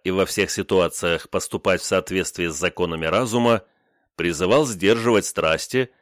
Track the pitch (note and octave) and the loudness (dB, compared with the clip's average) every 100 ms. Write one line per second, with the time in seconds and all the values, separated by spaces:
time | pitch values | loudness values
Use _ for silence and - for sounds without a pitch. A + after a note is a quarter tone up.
0 | F#2 F#2+ F2+ - F#2+ - F#2 F#2+ E2+ - | -4 0 0 0 -2 -2 0 2 2 0
1 | F2 E2 - F2 - - - F2+ - F#2+ | -2 -2 -4 -6 -4 -4 0 0 0 -2
2 | - - A2 - E2+ D#2 F2 - F2 E2 | 0 -2 -4 -4 -4 -2 -4 -2 -4 -2
3 | D#2+ G2 B2 A#2+ A#2+ A2 - _ _ _ | 0 0 0 0 2 2 -2 _ _ _
4 | _ - E2+ D#2 F2+ C3 C#3+ F#2+ F#2+ A#2 | _ -6 -4 0 2 2 2 0 2 2
5 | A#2 G#2+ - - D#2+ D#2+ - B2+ B2+ _ | 4 2 2 -2 0 0 -2 -4 -4 _